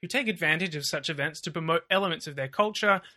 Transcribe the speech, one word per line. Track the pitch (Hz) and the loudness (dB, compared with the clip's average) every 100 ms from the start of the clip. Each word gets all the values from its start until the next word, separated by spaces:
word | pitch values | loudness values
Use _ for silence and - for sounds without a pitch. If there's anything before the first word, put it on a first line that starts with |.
who | 175 | -2
take | 262 247 | -2 0
advantage | 180 160 156 185 151 | 0 2 2 0 -2
of | 143 | -4
such | 156 135 | -4 -4
events | 147 143 151 | -2 -4 -4
to | - | -8
promote | 160 160 170 - | -6 0 0 4
elements | 190 196 160 - | 2 2 -2 -6
of | 143 | -6
their | 135 | -8
culture | - 214 214 208 190 - | 0 0 2 2 2 0